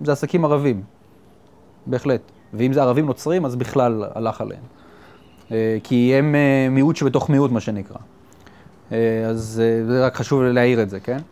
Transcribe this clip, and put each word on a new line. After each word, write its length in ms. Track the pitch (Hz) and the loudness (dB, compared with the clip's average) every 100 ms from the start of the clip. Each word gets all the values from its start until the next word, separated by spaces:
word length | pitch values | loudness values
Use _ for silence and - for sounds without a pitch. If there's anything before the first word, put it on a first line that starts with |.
זה 120 | 147 | -4
עסקים 320 | 139 151 180 | -2 -2 0
ערבים, 380 | 151 147 143 101 104 _ _ _ _ _ _ _ - - - | 2 2 2 -2 -6 _ _ _ _ _ _ _ -20 -18 -8
בהחלט. 340 | 123 143 120 - - - | -6 -2 -4 -4 -20 -14
ואם 180 | 104 127 | -2 0
זה 100 | 139 | 2
ערבים 240 | 127 131 151 | 2 2 0
נוצרים, 380 | 123 151 180 | -4 -2 -2
אז 120 | 143 123 | -2 -4
בכלל 480 | 123 - 123 110 101 | -2 0 2 0 -6
הלך 260 | - 113 - | -6 -6 -6
עליהם. 220 | 107 98 120 - - - - - - - - | -10 -12 -18 -20 -20 -20 -20 -20 -20 -20 -6
אה, 240 | 113 110 110 | -2 -2 -2
כי 320 | - 123 123 | 0 2 4
הם, 200 | 135 147 | 4 4
אה, 340 | 147 143 135 131 | 4 4 4 2
מיעוט 260 | 135 147 - | 2 2 2
שבתוך 340 | 139 127 - | 0 0 0
מיעוט, 200 | 139 139 | 2 2
מה 100 | 117 | 0
שנקרא. 360 | 113 104 - - - - - - - - - - - | -4 -8 -10 -16 -20 -20 -20 -20 -20 -20 -20 -20 -8
אה, 340 | 113 113 110 113 | -2 0 0 -2
אז, 340 | 113 110 113 | -4 -6 0
אה, 220 | 117 113 113 | 0 2 0
זה 200 | 127 127 | 2 2
רק 80 | - | 0
חשוב 260 | 127 139 | -2 2
להעיר 400 | 127 123 123 113 | 2 2 2 2
את 80 | 104 | 0
זה, 100 | 98 | -4
כן? 180 | - 131 165 | -8 -8 -10